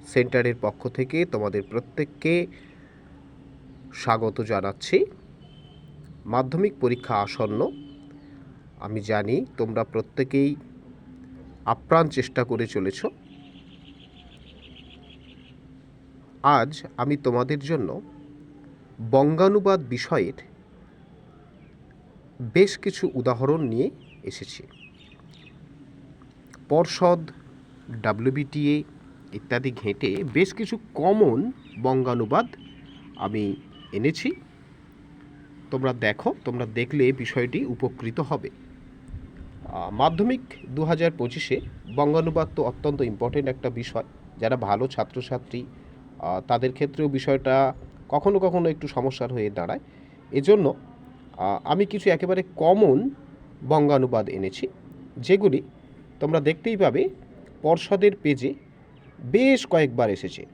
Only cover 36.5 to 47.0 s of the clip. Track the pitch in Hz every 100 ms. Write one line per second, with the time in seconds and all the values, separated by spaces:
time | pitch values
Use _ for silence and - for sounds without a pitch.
36.5 | 123 120 110 123 151 127 131 117 135 120
37.5 | 151 131 120 127 - 113 117 143 139 -
38.5 | - - - - - - - - - -
39.5 | - - 90 87 110 151 165 220 254 -
40.5 | - - 131 156 165 165 160 120 160 -
41.5 | 127 - - - 120 147 160 165 160 156
42.5 | - 123 120 147 143 120 101 120 147 135
43.5 | 131 123 117 117 113 - - - - 113
44.5 | 127 101 101 131 123 107 127 120 123 -
45.5 | 120 - - - - - - 82 92 -
46.5 | 123 131 127 143 139